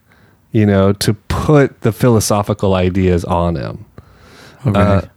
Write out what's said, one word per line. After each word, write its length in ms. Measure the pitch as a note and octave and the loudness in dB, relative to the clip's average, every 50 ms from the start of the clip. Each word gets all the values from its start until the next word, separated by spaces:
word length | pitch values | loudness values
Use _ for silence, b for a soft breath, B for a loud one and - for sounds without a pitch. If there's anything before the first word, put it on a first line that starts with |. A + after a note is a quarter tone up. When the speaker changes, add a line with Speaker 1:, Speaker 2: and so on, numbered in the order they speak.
| _ b b b b b b b b _ | _ b b b b b b b b _
Speaker 1:
you 140 | - A2+ G#2+ G#2 | 0 0 2 2
know, 260 | G2 G2 G2 G2 G2+ | 4 2 2 2 0
to 220 | - - - G#2+ | 0 -2 -4 -4
put 680 | - _ - - - - - D3+ C#3+ C3+ - - _ | -4 _ -8 -6 -4 0 2 2 2 2 2 -2 _
the 100 | - A#2+ | -6 -4
philosophical 840 | G2+ - - B2+ A#2 G#2+ G2+ - A2 G#2 G2+ - G#2 - - G2 F#2+ | -4 0 0 2 2 2 2 0 -2 -2 -2 -4 -4 -2 -2 -2 0
ideas 500 | F#2 F#2 F#2 F2+ G2 F#2 F#2 F2+ E2+ - | 0 0 0 0 0 0 0 0 0 -2
on 300 | - F2 F2 E2+ E2+ E2+ | -2 -4 -2 -2 -2 -4
him. 300 | C#2 A1+ A1 - - - _ _ B B B B B B B B B B B B B - B2 | -6 -8 -10 -12 -14 -18 _ _ B B B B B B B B B B B B B -6 -2
Speaker 2:
Okay. 100 | G2+ G2+ | 0 2
Speaker 1:
Uh, 240 | G#2 G#2 G2+ F#2+ - - _ | 2 2 2 0 -2 -4 _